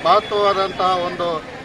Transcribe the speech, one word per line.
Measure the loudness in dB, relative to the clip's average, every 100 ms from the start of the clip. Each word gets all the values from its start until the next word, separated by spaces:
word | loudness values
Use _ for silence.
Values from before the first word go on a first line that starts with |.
ಮಹತ್ವವಾದಂತಹ | 4 2 2 0 2 2 -2 0 0 2
ಒಂದು | -2 -2 -4 -4 -8 -16